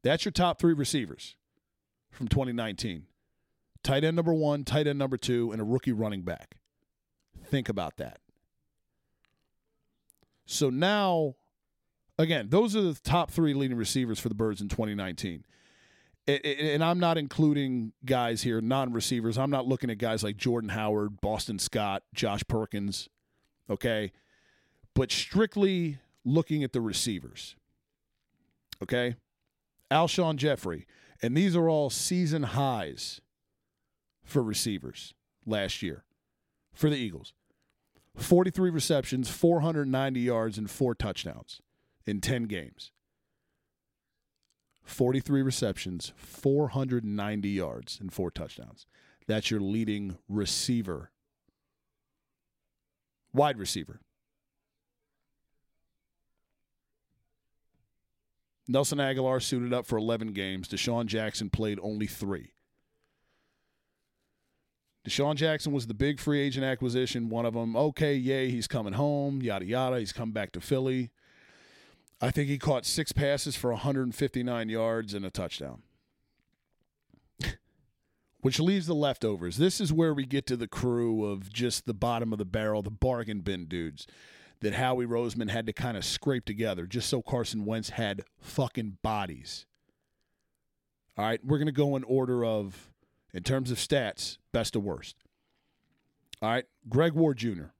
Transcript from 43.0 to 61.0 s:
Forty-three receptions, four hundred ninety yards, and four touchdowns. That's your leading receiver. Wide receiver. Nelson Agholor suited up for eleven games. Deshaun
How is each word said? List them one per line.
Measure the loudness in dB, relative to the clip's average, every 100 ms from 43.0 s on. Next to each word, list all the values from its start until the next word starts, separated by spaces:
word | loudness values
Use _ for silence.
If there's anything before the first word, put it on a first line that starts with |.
| _ _ _ _ _ _ _ _ _ _ _ _ _ _ _ _ _ _
Forty-three | -18 0 2 2 2 2
receptions, | 2 0 -2 -2 -6 -8 -10 -14
four | -20 -2 2 2 2
hundred | -2 -2 -2
ninety | -2 -4 -2 -2 -2
yards, | -2 -4 -6 -12 -12
and | -10
four | -4 -4
touchdowns. | -4 -10 -12 -18 -20 -20 _ _ _ -4
That's | -2 0
your | 0
leading | 0 0 0 -2 -4 -8 _
receiver. | -2 0 -2 0 0 0 -6 -10 _ _ _ _ _ _ _ _ _ _ _ _ _ _ _ _ _ _ _ _ _ _
Wide | 2 2 2
receiver. | -4 -6 -8 -14 _ _ _ _ _ _ _ _ _ _ _ _ _ _ _ _ _ _ _ _ _ _ _ _ _ _ _ _ _ _ _ _ _ _ _ _ _ _ _ _ _ _ _ _ _ _ 0
Nelson | 2 2 2
Agholor | 0 2 2 0
suited | 0 -2 0
up | -2 0
for | 0
eleven | 0 0 -2
games. | -4 -4 -4 -6
Deshaun | -4 -2 -2